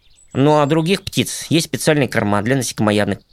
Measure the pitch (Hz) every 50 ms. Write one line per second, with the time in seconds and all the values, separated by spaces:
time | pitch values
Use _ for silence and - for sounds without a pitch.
0 | _ _ - _ _ - - 120 139 151 151 151 147 139 160 165 160 170 196 -
1 | - - - 131 117 - - - - - 139 - - - - 110 - 160 156 147
2 | 127 - - 113 104 101 104 104 101 120 135 135 117 - - - 110 107 104 104
3 | 101 98 98 - _ _